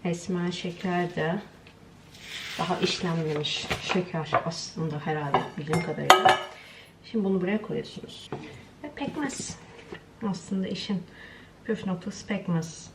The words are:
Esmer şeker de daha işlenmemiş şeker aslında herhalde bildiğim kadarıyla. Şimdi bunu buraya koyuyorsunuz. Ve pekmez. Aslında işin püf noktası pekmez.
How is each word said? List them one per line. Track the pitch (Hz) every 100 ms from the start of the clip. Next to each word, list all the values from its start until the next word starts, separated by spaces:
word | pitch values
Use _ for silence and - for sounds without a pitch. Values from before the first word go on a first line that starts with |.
Esmer | 180 170 - 180 175
şeker | 175 180 170 185 175 175 165
de | 156 196 - - - - - - - - - - - -
daha | 175 -
işlenmemiş | 185 - 175 165 156 147 147 - - -
şeker | - 190 175 165 151 - -
aslında | - - - 160 147
herhalde | 151 151 147 139 - -
bildiğim | 143 165
kadarıyla. | 160 151 143 - - - - - - - - - -
Şimdi | 226 190
bunu | 190
buraya | 180 214
koyuyorsunuz. | 220 - - - - - - - 311 - - -
Ve | 294 -
pekmez. | 285 - 285 - - - - - - - - - 220
Aslında | 175 - 196 190
işin | 185 - 190 - - - - - -
püf | - 220 190
noktası | 175 - - -
pekmez. | 196 190 165 160 - -